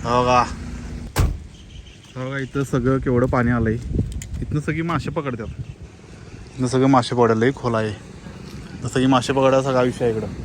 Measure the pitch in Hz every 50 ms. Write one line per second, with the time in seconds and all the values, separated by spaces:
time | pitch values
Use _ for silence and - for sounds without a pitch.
0 | - 117 120 123 123 123 123 123 117 - - - - - - - - - - -
1 | - - - - - - - - - - - - - - - - - - - -
2 | - - - 123 127 131 135 139 131 120 - 139 135 - - 131 117 131 135 135
3 | - 139 123 123 127 131 143 127 117 120 123 120 113 113 110 117 - - - -
4 | - - - - - - - - - - - 151 147 - 151 160 165 170 165 151
5 | 131 151 147 170 143 139 120 107 107 104 - - - - - - - - - -
6 | - - - - - - - - - - - 127 127 123 123 127 131 135 139 127
7 | 113 - 127 123 120 113 113 110 113 131 135 - - 120 117 110 110 107 101 -
8 | - - - - - - - - - - - - - - - - - 123 - 135
9 | 127 131 135 127 120 - 135 135 135 131 131 135 131 139 131 127 123 127 113 -
10 | 127 117 110 110 107 95 92 -